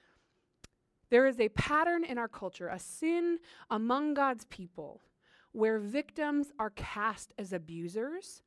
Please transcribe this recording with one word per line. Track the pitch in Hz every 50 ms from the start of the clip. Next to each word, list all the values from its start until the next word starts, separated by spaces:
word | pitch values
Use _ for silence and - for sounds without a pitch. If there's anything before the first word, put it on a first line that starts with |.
| _ _ _ _ _ _ _ _ _ _ _ _ - - _ _ _ _ _ _ _ _
there | 240 240 262
is | 269 254 233
a | 220 214
pattern | 220 - - - 294 302 330 349 349 339 330
in | 330 254 240
our | 233 220
culture, | - - 202 185 - - 180 170
a | - 185
sin | - - - - 311 320 339 349 339 349 339 339 - - - - - -
among | 233 214 220 233 254 277 302 302 294
God's | 277 277 269 254 220 -
people, | - - - 185 175 - - 151 139 - - - _ _ _ _ _ _ _ _ _ -
where | 220 214 220 220 220
victims | 208 202 226 285 294 - - - 302 294 294 294 285 285 - -
are | 220 214
cast | 208 - - - - 214 208 220 202 - - - _ -
as | 202 180 190
abusers | 175 160 156 170 165 170 170 180 214 233 277 320 370 403 - - - _